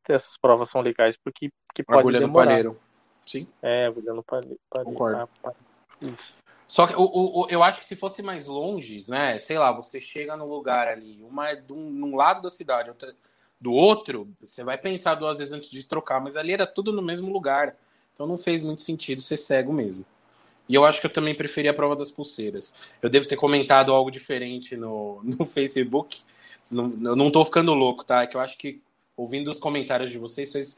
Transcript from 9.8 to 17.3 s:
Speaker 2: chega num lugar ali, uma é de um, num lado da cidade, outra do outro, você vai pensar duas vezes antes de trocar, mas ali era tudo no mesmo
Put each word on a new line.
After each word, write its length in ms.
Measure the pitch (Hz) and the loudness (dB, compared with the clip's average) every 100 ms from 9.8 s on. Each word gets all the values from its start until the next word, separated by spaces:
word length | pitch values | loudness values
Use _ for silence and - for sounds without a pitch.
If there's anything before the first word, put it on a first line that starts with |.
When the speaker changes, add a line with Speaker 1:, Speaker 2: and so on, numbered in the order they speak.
| - 135 | -8 -16
Speaker 2:
chega 340 | - 151 147 156 | -14 -12 -10 -10
num 80 | 147 | -10
lugar 400 | 147 127 120 117 | -8 -4 -2 -2
ali, 340 | 113 110 104 | -6 -12 -20
uma 260 | 113 139 147 | -14 -8 -6
é 60 | 151 | -8
de 160 | 131 | -12
um, 160 | 147 156 | -14 -12
num 240 | 143 143 135 | -8 -4 2
lado 260 | 151 190 | 2 2
da 80 | 185 | -4
cidade, 380 | - 151 123 117 | -10 -4 -4 -4
outra 260 | - 131 - _ _ _ _ | -12 -20 -20 _ _ _ _
do 140 | 123 | 0
outro, 560 | 123 190 214 185 120 101 98 | 6 6 6 -2 -10 -10 -20
você 220 | 104 - | -20 -12
vai 140 | 123 135 | -8 -6
pensar 380 | 190 185 170 156 | -6 -4 -2 -2
duas 220 | 156 147 | -2 -6
vezes 140 | 143 | -8
antes 160 | 147 147 | -12 -14
de 160 | 131 - | -16 -8
trocar, 360 | 160 - 131 | -8 -4 -4
mas 140 | 139 147 | -4 -6
ali 180 | 160 | -4
era 140 | 196 185 | -2 -4
tudo 240 | - 202 | -4 -4
no 100 | 208 | -4
mesmo 300 | 175 175 190 | -4 -6 -6